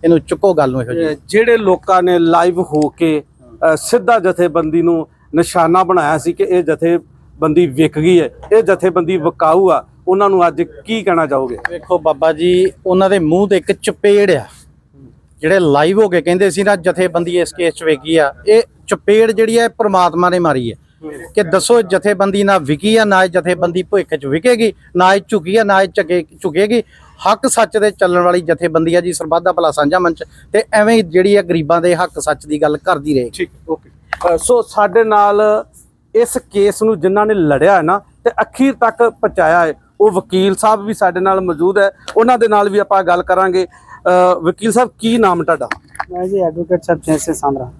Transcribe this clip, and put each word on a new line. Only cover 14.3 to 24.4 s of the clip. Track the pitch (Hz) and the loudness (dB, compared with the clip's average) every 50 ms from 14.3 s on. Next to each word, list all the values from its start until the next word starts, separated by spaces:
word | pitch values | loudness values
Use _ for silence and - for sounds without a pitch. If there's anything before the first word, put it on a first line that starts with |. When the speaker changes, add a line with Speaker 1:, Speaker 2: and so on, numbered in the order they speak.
Speaker 1:
ਆ। | 170 135 107 - - - - - _ _ _ _ _ - 135 - - _ _ _ _ _ | 0 -2 -4 -10 -20 -20 -20 -20 _ _ _ _ _ -20 -20 -20 -20 _ _ _ _ _
ਜਿਹੜੇ | - 156 185 196 | -2 0 2 2
ਲਾਈਵ | 180 151 139 139 151 165 196 208 | 2 2 2 2 2 2 2 2
ਹੋ | 220 202 | 0 2
ਕੇ | 175 175 | 0 -2
ਕਹਿੰਦੇ | 151 175 175 185 202 196 | 0 0 0 0 0 0
ਸੀ | 151 185 202 | 0 0 0
ਨਾ | 196 208 | 0 0
ਜਥੇਬੰਦੀ | 185 156 180 165 170 185 180 165 170 170 170 175 175 | 0 -2 -4 -2 0 -2 -2 -2 -4 -4 -2 -2 -2
ਇਸ | 170 165 - | -2 -2 -4
ਕੇਸ | - 175 165 151 | -4 -4 -4 -4
'ਚ | - 165 | -2 -2
ਵਿਕੀ | 156 156 135 139 156 160 160 | -2 -2 -2 -2 -2 0 0
ਆ, | 147 139 - - - - | 0 0 -2 -6 0 2
ਇਹ | 214 226 233 _ _ _ _ - | 2 2 2 _ _ _ _ -6
ਚਪੇੜ | 202 180 _ - 208 220 226 220 | -6 -6 _ 0 2 2 2 2
ਜਿਹੜੀ | 226 190 226 220 226 233 | 2 0 -2 0 2 0
ਆ, | 233 | 0
ਇਹ | 226 | 0
ਪ੍ਰਮਾਤਮਾ | 226 _ 202 208 196 185 180 175 156 170 180 180 | -2 _ -4 0 2 2 0 2 0 0 0 0
ਨੇ | 175 180 | 0 0
ਮਾਰੀ | 175 165 143 131 123 113 | 0 0 0 -2 -4 -6
ਹੈ। | 101 - _ _ _ _ 160 | -10 -12 _ _ _ _ -16
Speaker 2:
ਹੂੰ। | 156 147 135 117 - - | -16 -14 -14 -16 -6 -4
Speaker 1:
ਕਿ | 214 208 | -2 -2
ਦੱਸੋ | 165 170 190 - - 233 240 | 0 0 -2 2 2 2 2
ਜਥੇਬੰਦੀ | 220 175 185 185 - 208 208 180 196 196 190 202 202 | 2 0 -2 -2 0 -2 -2 0 -2 -2 0 0 0
ਨਾ | 196 196 185 | 2 2 0
ਵਿਕੀ | 151 131 156 143 - 208 220 | 0 -2 -6 -2 0 0 2
ਆ, | 226 220 | 2 2
ਨਾ | 208 196 185 185 | 2 2 2 2
ਇਹ | 185 | 2
ਜਥੇਬੰਦੀ | 170 185 156 180 180 160 170 175 165 185 180 | 0 -2 -2 -2 -2 -2 -2 -4 -2 -4 -6
ਭਵਿੱਖ | - - 196 170 _ - | -2 -2 -4 -2 _ -6
'ਚ | 147 139 | -8 -4
ਵਿਕੇਗੀ, | 139 135 165 | -4 -4 -2